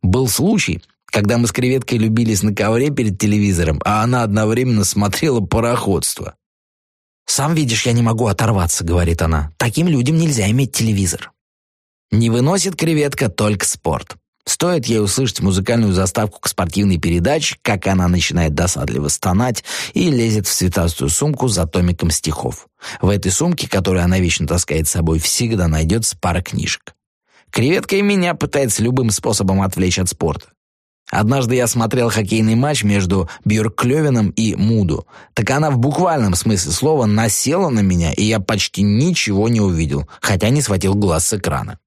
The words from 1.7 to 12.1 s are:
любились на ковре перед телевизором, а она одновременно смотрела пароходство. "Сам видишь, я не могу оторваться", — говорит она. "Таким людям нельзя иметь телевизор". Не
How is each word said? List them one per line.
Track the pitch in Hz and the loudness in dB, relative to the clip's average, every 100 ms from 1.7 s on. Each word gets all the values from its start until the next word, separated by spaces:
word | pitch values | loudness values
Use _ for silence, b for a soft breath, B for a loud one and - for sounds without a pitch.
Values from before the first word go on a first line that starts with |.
| 131 120 120 | 0 -2 0
любились | 110 113 113 101 | 2 2 0 0
на | 104 101 | -2 0
ковре | 107 113 147 | 0 0 0
перед | 135 110 92 | 0 -2 0
телевизором, | 104 104 101 87 80 73 92 | 0 2 2 2 0 0 0
а | 107 | 0
она | 117 123 | 2 0
одновременно | 113 104 107 113 127 110 | 0 2 2 2 2 2
смотрела | 95 - 101 - 156 120 | 0 0 -2 0 0 0
пароходство. | 92 113 117 117 104 92 - - - _ _ _ _ _ _ _ _ _ - | 0 0 0 -2 0 -2 -2 -8 -12 _ _ _ _ _ _ _ _ _ -6
"Сам | - 143 | -2 0
видишь, | 165 135 110 123 | 0 0 0 0
я | |
не | 117 | 2
могу | 117 113 117 | 2 2 0
оторваться", — | 101 113 101 82 - | 0 0 0 0 -2
говорит | 85 87 85 82 | 0 0 2 0
она. | 82 80 73 - | 0 0 -4 -4
"Таким | 120 147 175 | -2 0 2
людям | 139 123 160 | 2 2 2
нельзя | 165 120 98 | 2 0 2
иметь | 120 131 | 2 0
телевизор". | - 113 101 90 73 - _ _ _ _ _ _ _ | 0 0 2 0 -4 -12 _ _ _ _ _ _ _
Не | _ | _